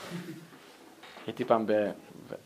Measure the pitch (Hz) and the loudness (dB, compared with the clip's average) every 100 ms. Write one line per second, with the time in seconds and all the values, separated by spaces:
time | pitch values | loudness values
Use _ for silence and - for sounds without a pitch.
0 | - 175 180 151 - - - - - - | -10 -8 -8 -12 -14 -20 -20 -20 -20 -20
1 | - - - 113 123 117 107 107 101 - | -18 -14 -8 -2 4 4 6 4 4 -2
2 | - - - - | -12 -16 -12 -12